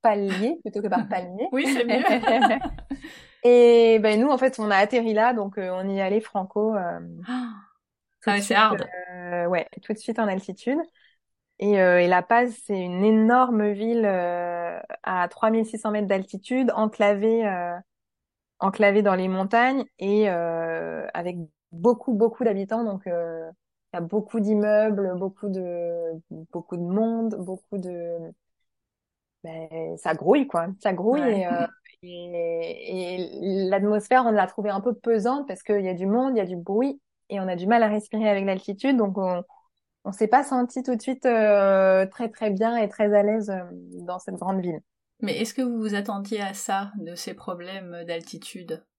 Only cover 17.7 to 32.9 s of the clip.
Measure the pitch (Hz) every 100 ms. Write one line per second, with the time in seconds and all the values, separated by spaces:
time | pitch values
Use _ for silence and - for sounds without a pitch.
17.7 | 175 - _ _ _ _ _ _ _ 196
18.7 | 196 202 202 202 185 185 190 196 233 247
19.7 | 269 - _ 196 208 214 175 170 165 165
20.7 | 165 165 160 - - 175 180 165 _ _
21.7 | 170 202 233 - 214 226 233 233 196 196
22.7 | 226 226 190 190 170 165 165 165 175 _
23.7 | _ _ 180 170 214 208 233 202 214 208
24.7 | 214 214 196 190 180 190 190 208 190 180
25.7 | 175 170 170 165 165 _ 160 165 175 -
26.7 | 175 175 196 226 226 226 208 180 185 _
27.7 | 202 180 175 170 170 165 175 _ _ _
28.7 | _ _ _ _ _ _ _ 165 165 160
29.7 | 160 160 170 175 160 151 277 277 - 180
30.7 | 190 208 180 208 277 269 202 180 175 170
31.7 | _ _ _ 175 175 175 170 170 165 165
32.7 | - -